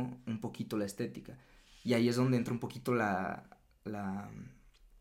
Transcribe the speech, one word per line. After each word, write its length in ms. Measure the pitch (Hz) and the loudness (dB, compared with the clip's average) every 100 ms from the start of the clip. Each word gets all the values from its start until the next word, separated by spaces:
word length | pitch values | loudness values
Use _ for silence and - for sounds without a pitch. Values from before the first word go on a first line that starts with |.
| 123 127 - | -2 -6 -6
un 140 | 113 | -4
poquito 360 | 113 - 113 110 | -4 -6 -4 0
la 80 | 101 | -2
estética. 500 | - 120 - - 123 - - - - | -2 -6 -6 -12 -16 -20 -20 -20 -8
Y 80 | - | 2
ahí 140 | 117 120 | 4 6
es 80 | 120 | 4
donde 200 | 127 123 | 4 4
entra 140 | 113 | 2
un 60 | 120 | -2
poquito 340 | 123 - - | -4 -4 0
la, 500 | 120 107 92 92 82 - - _ _ | 4 4 2 0 -6 -12 -20 _ _
la, 460 | - 104 98 98 104 107 123 - - _ - - | -8 -4 -2 -4 -6 -12 -14 -16 -20 _ -20 -20